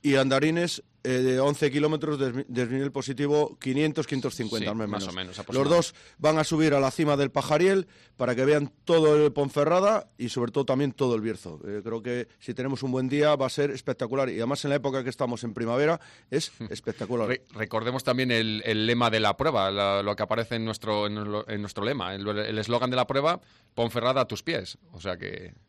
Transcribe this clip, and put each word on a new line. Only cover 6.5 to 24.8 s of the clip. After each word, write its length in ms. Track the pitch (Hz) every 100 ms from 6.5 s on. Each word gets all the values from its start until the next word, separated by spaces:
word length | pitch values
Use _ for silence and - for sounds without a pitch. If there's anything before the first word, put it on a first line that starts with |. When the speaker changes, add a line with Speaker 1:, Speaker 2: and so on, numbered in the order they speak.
| 160 156 143
Speaker 1:
a 40 |
la 120 | 135
cima 260 | - 151 139
del 140 | 139
Pajariel 560 | 143 - 151 185 196 - - _ -
para 200 | 123 120
que 100 | 135
vean 260 | 151 143 _ -
todo 300 | 165 156 151
el 180 | 147
Ponferrada 760 | 147 139 147 147 180 202 220 - -
y, 100 | 120
sobre 220 | 131 120
todo, 140 | 139 135
también 260 | 131 143
todo 240 | - 131 117
el 60 |
Bierzo. 380 | 110 107 87 78 -
Eh, 140 | 104
creo 200 | 104 113
que 240 | 113 123 113 _
si 160 | -
tenemos 300 | 120 131 135
un 80 | 135
buen 180 | 127 127
día 260 | 143 151 143
va 120 | 131
a 20 |
ser 220 | - 143
espectacular 580 | 131 - 123 120 135 131
y, 40 |
además, 300 | 92 117 139 147
en 40 |
la 60 | 143
época 280 | 139 131
que 60 | 123
estamos 340 | - 127 120
en 120 | 117 110
primavera 440 | 113 120 151 165 - - _
es 220 | 143 - -
Speaker 2:
<laughs> 100 | 110
Speaker 1:
espectacular. 580 | 107 - - 104 120 110
Speaker 2:
Re-, 140 | 127 _ 107
recordemos 480 | 104 110 113 127
también 260 | 131 127 127
el, 320 | 117 113 107 117
el 200 | 107 110
lema 240 | 120 117
de 100 | 110
la 160 | 107 98
prueba, 360 | 143 120 95
la, 320 | 101 98 98
lo 120 | 101 104
que 60 |
aparece 360 | - 110 110 117
en 80 | 113
nuestro, 420 | 110 110 104 104
en 80 | 104
lo-, 340 | 104 104 104
en 100 | 104
nuestro 220 | 101 -
lema, 300 | 104 139 92
el, 140 | 98 104
el 300 | 104 107 107
eslogan 320 | 107 117 123
de 60 | 127
la 100 | 123
prueba, 340 | 135 151 180 _ _ _
"Ponferrada 480 | - 117 120 120 131
a 60 | 123
tus 160 | 107
pies". 340 | - 151 92 -